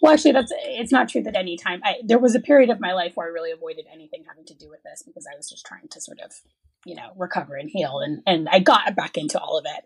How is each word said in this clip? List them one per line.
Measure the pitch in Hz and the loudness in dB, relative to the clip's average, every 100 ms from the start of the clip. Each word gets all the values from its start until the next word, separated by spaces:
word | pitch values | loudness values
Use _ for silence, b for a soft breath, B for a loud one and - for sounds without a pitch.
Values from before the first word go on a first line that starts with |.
well, | 311 | 6
actually, | 302 302 | 8 6
that's, | 269 233 - | 4 0 -8
it's | 294 262 233 | -8 -8 0
not | 254 233 | 2 2
true | 247 | -2
that | 214 208 | -4 -4
anytime, | 185 170 190 180 | -4 -6 -6 -4
I, | 208 180 | -4 -4
there | 214 233 | 2 4
was | 247 | 4
a | 233 | 0
period | - 285 240 | 4 6 6
of | 202 | 2
my | 185 | -2
life | 185 175 | -2 -4
where | - 165 | -6 -8
I | |
really | 170 165 | -8 -8
avoided | 165 165 160 156 | -8 -12 -14 -16
anything | 160 156 165 - | -20 -20 -20 -20
having | 160 - | -20 -20
to | |
do | 165 151 | -20 -20
with | 151 | -20
this | - - - | -20 -20 -20
because | - - | -20 -20
I | 143 | -18
was | - | -18
just | - - | -18 -20
trying | - - | -20 -20
to | - | -18
sort | - - | -18 -18
of, | - - _ _ _ _ | -20 -20 _ _ _ _
you | 175 170 | -18 -18
know, | 117 190 | -18 -12
recover | 180 190 151 | -8 -8 -8
and | 139 151 | -12 -10
heal. | - 151 139 | -6 -6 -6
And, | 143 151 - | -8 -4 -2
and | 170 156 | -2 2
I | 190 | 4
got | 190 208 208 185 | 6 4 2 -4
back | 156 - | -6 -8
into | 151 180 | -6 -6
all | - 156 | -4 -6
of | 147 | -6
it, | 151 | -12